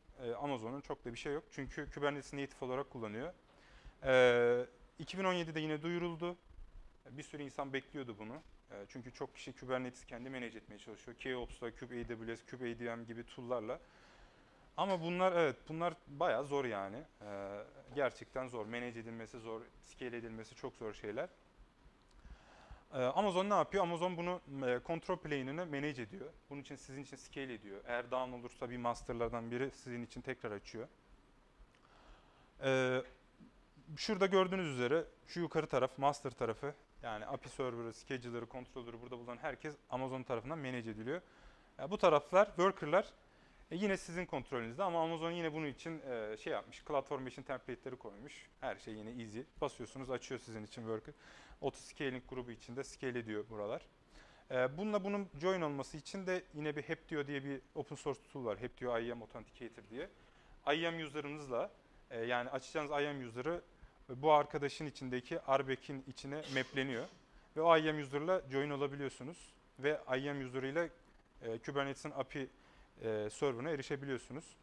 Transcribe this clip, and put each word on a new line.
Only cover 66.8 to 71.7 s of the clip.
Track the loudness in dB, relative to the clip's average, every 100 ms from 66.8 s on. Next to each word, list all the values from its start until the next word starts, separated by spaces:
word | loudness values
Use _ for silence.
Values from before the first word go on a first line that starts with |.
| 0 -2 -4 -12 -20 -20 -6 4
Ve |
o | 8 10
I | 8
A |
M | 2
user'la | 0 0 2 2 2
join | 2 2
olabiliyorsunuz. | 2 0 0 -4 -6 -10 -12 -18 -20 -20 0
Ve | 2 2 2
I | 0 2
A |
M | 0 -2
user | -2
ile, | 0 2 0 -4 -20 -20 -20 -10
e, | -4 -4
Kubernetes'in | -2